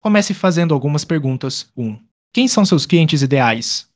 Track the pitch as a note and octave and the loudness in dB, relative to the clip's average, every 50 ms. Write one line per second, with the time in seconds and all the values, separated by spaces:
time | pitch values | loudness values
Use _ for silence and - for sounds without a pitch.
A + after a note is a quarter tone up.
0 | _ G#3+ G#3 G#3 G3+ - F#3+ - - F#3 E3+ E3+ E3+ E3 D#3 C3+ B2 D3 D3 D3+ | _ 2 2 2 2 0 -4 -2 0 0 2 2 0 0 0 0 0 -2 -2 -4
1 | - - E3+ D3+ C#3 C3 C3 B2+ - C3+ - - - _ _ B2+ A#2 A2 G#2+ A2 | -2 -2 -4 -2 -2 -4 -4 -4 -6 -8 -8 -10 -12 _ _ -8 -8 -8 -8 -10
2 | _ _ _ _ _ _ _ A#3 C4 B3 - A3 G3+ F#3+ F#3 D3 - - F3+ E3+ | _ _ _ _ _ _ _ 0 0 2 2 2 2 2 2 0 2 2 2 2
3 | D#3+ D#3 E3 D3 C#3 C3 C#3+ C#3 B2+ A#2 A2+ A#2 A#2 - - - - _ _ | 4 2 2 0 0 2 2 2 2 2 0 -2 -4 -8 -8 -8 -10 _ _